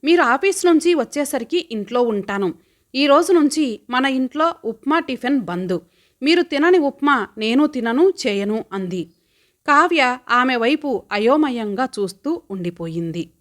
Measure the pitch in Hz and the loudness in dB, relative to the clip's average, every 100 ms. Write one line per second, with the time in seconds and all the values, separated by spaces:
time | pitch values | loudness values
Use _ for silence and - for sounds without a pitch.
0 | 277 349 262 269 392 370 359 320 330 339 | 2 2 4 2 0 0 4 4 4 0
1 | 233 285 294 262 226 349 - 220 196 247 | 0 -4 -4 -4 -4 -4 -4 -8 -4 0
2 | 240 208 202 202 190 - _ _ _ 254 | 0 0 -4 -2 -2 -4 _ _ _ -2
3 | 285 285 349 359 294 311 285 208 _ 247 | 4 4 4 4 2 0 -2 -4 _ -2
4 | 269 262 254 302 320 330 220 226 - 320 | 0 0 -2 0 -2 -2 -8 -8 -2 -2
5 | 311 254 247 285 180 175 185 180 _ _ | -2 -6 -2 -2 -2 -6 -4 -4 _ _
6 | _ _ 269 349 349 285 320 370 285 - | _ _ 0 0 0 0 4 4 2 0
7 | 285 269 190 - 220 247 302 269 226 240 | 0 0 -2 -4 0 2 2 0 -2 2
8 | 370 370 247 202 202 220 - 190 185 185 | 2 2 -2 -2 -2 -4 -4 -8 -6 -6
9 | 160 _ _ _ _ _ - 285 339 339 | -8 _ _ _ _ _ 2 2 4 2
10 | 254 254 - 240 254 247 226 302 285 208 | 0 -2 -2 0 0 0 0 0 -2 -6
11 | - 202 220 294 302 240 214 196 254 - | -4 -2 2 2 2 -2 -6 -4 -6 -4
12 | 196 185 277 339 _ 196 175 175 170 165 | -6 -6 -6 -8 _ -8 -8 -8 -8 -6
13 | 170 165 165 _ | -6 -6 -10 _